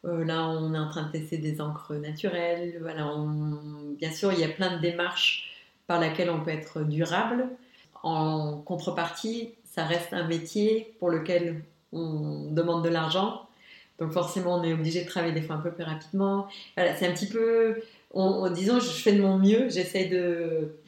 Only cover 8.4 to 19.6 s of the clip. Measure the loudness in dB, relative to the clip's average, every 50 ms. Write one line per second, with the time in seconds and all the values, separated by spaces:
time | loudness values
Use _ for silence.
8.4 | -2 -2 -4 -6 -6 -6 -6 -4 -4 -4 -2 -2 -2 -4 -4 -6 -6 -4 -4 -4
9.4 | -8 -10 -14 _ _ -10 -6 -4 -2 0 0 -2 -2 -4 -4 -4 -2 0 -2 -2
10.4 | -4 -2 0 2 4 4 4 2 0 -6 -8 -2 0 2 2 2 0 2 2 2
11.4 | 2 0 -4 -6 -10 -14 _ _ _ _ -8 -6 -4 -4 -2 -2 -2 -4 -4 -6
12.4 | -6 -2 0 2 2 2 2 2 2 2 2 2 2 2 2 2 0 0 -2 -6
13.4 | -14 _ _ _ -20 -20 -20 -20 -20 _ _ -6 -6 0 0 0 0 0 -2 -2
14.4 | 0 2 0 2 2 0 0 0 0 0 0 -2 -4 -2 -2 -2 0 0 0 -2
15.4 | -2 -2 -4 -4 -4 -4 -6 -6 -6 -6 -6 -8 -8 -4 -2 0 2 2 2 0
16.4 | -2 -4 -12 -18 -20 -8 _ 2 2 2 2 2 0 0 0 -2 -4 -4 0 2
17.4 | 2 4 6 6 4 4 2 -2 -6 -12 -18 -20 _ _ 0 2 4 4 4 2
18.4 | 2 0 0 2 2 4 4 4 2 0 -4 2 4 6 6 8 6 6 6 8
19.4 | 8 8 8 6